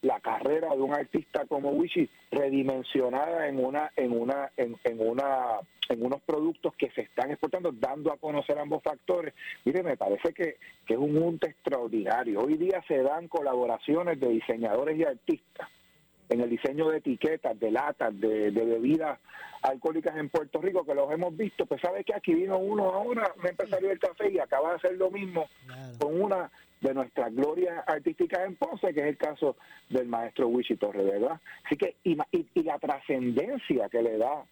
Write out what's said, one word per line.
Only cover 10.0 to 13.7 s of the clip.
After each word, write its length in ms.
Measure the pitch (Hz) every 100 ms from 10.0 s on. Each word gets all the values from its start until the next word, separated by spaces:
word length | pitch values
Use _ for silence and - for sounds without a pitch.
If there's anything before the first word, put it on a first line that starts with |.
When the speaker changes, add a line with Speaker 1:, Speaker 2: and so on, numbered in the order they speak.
| - 101 170
Speaker 1:
que, 240 | - 165 - - - -
que 80 |
es 40 | 113
un 200 | 147 151
junte 300 | 170 165 170
extraordinario. 920 | - - 135 117 110 98 117 117 101
Hoy 160 | 131 156
día 260 | 180 185 -
se 160 | 143
dan 260 | 131 156 175
colaboraciones 920 | 165 143 127 123